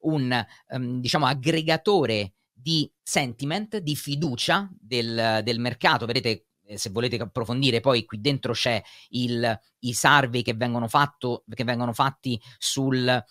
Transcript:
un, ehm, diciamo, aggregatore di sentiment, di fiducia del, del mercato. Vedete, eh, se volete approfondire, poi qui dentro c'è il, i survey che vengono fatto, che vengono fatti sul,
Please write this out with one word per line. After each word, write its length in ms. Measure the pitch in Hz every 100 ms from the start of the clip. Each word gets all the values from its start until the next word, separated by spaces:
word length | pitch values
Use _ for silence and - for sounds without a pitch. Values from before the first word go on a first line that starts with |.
un, 320 | 160 156 127 123 - - -
ehm, 320 | 127 123 127
diciamo, 260 | 123 160 135
aggregatore 1080 | 135 151 165 156 160 - 196 120 107 98 _ _
di 400 | _ 131 160 143 _
sentiment, 720 | - 170 127 107 139 190 214 214
di 180 | 151
fiducia 720 | 143 143 143 160 117 - 180 196 -
del, 600 | 107 123 117 113 113 110
del 160 | 110 117
mercato. 460 | 123 - 175 131 117
Vedete, 420 | 120 113 107 _ _ -
eh, 100 | 101
se 140 | 104
volete 260 | 107 123 117
approfondire, 640 | 110 127 117 123 135 117
poi 240 | 139 120
qui 160 | - 107
dentro 320 | 143 139 120
c'è 300 | 113 127 107 - - -
il, 500 | 123 123 120 117 107 _ _
i 140 | 123
survey 480 | 117 143 143 127 123
che 120 | 120
vengono 320 | 110 120 120 113
fatto, 580 | 143 143 - 123 120 -
che 160 | 113
vengono 280 | 120 120 120
fatti 480 | 110 135 - 131 113 - -
sul, 480 | - 139 135 127 123 123 -